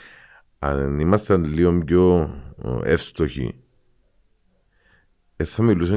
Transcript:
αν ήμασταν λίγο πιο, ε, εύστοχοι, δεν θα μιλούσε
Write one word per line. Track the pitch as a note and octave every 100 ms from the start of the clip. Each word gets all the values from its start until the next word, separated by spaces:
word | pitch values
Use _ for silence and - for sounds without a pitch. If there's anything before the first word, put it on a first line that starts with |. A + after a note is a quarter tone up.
| - - - _ _ _
αν | C#2+ C#2 C#2 C#2+
ήμασταν | D#2+ G#2 - F#2+
λίγο | D#2 D#2 F2 F2
πιο, | D2+ F2 F2+ F2+ D2+ C#2 C2 -
ε, | - B1 G1+
εύστοχοι, | E2+ - - D#2 C#2 A#1+ - _ _ _ _ _ _ _ _ _ _ _ _ _ _ _ _ _ -
δεν | F2
θα | -
μιλούσε | A#2 F#2+ E2+